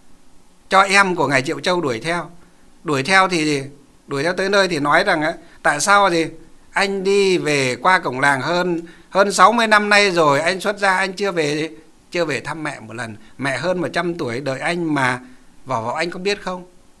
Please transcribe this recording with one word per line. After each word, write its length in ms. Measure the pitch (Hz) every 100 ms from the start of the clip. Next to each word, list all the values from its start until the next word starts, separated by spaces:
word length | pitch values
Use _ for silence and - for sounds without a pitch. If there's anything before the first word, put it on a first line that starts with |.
| - - - - _ _ -
cho 140 | 190
em 340 | 196 196 190 165
của 120 | 139
Ngài 140 | 135
Triệu 180 | 139 143
Châu 200 | 185 175
đuổi 200 | 143 110
theo. 300 | 160 175 - - - _ - -
Đuổi 180 | 160 135
theo 260 | 139 190 185
thì 160 | 175
gì? 180 | 156 143 135 - _ _ -
Đuổi 160 | 139
theo 120 | 160
tới 140 | 185 196
nơi 200 | 202 185
thì 100 | 156
nói 260 | 143 165
rằng 180 | 202 165
á, 100 | 156 175 - -
tại 180 | 160 147
sao 300 | 202 202 196
gì? 160 | 165 156 - - - -
Anh 340 | 180 196 196
đi 340 | 190 202 196 175
về 380 | 147 143 127 120
qua 220 | 185 185
cổng 220 | 156 127
làng 200 | 143 135
hơn, 400 | 139 175 180 165 - - -
hơn 220 | 185 202
sáu 200 | 185 196
mươi 140 | 233 220
năm 220 | 214 208
nay 220 | 202 202
rồi, 300 | 175 151 139
anh 200 | 165 190
xuất 180 | 202 196
gia 180 | 196 185
anh 160 | 190
chưa 200 | 185 196
về, 380 | 175 147 151 156 160 - _ _
chưa 140 | 175
về 160 | 156 123
thăm 220 | - 160
mẹ 180 | 151 123
một 140 | 110
lần. 220 | 110 113 101 - -
Mẹ 200 | 135 127
hơn 220 | 170 180
một 80 | 135
trăm 220 | 175 170
tuổi 260 | 170 127 120
đợi 200 | 143 131
anh 340 | 156 175 165
mà 260 | 143 127 127 - - - -
vỏ 180 | 127 120
võ, 140 | 117 151
anh 140 | 170
có 80 | 185
biết 240 | 196 202
không? 220 | 185 180 175 - _ _